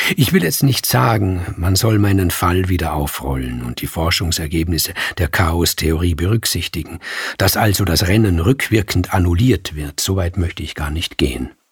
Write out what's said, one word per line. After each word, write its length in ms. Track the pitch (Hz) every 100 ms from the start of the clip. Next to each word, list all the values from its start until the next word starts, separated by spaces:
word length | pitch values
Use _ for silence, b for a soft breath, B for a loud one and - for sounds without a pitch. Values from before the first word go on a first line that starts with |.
| B
Ich 200 | 185 127
will 100 | 180
jetzt 180 | 165 143
nicht 220 | 139 123
sagen, 680 | - 123 127 107 98 92 90 -
man 180 | 85
soll 240 | 95 117 107
meinen 320 | 101 98 90
Fall 380 | - 90 90 92
wieder 240 | 90 78
aufrollen 720 | 78 73 - 67 67 64 62
und 180 | 60 60
die 60 | 71
Forschungsergebnisse 1040 | - 82 - 85 82 80 82 82 80 - - B B
der 120 | 82
Chaostheorie 840 | - 92 85 85 - 80 80 87
berücksichtigen, 840 | 78 90 113 - - - 85 76 85 B B B B
dass 180 | 101 -
also 300 | 110 95 95
das 200 | 82 92
Rennen 320 | 104 107 85
rückwirkend 760 | 85 135 - 107 101 - 87
annulliert 600 | 101 87 87 127 113 -
wird, 240 | 76 71 -
so 160 | - 95
weit 200 | 85 85
möchte 260 | 85 -
ich 120 | 76
gar 160 | - 73
nicht 260 | 78 - -
gehen. 360 | 65 64 67 - _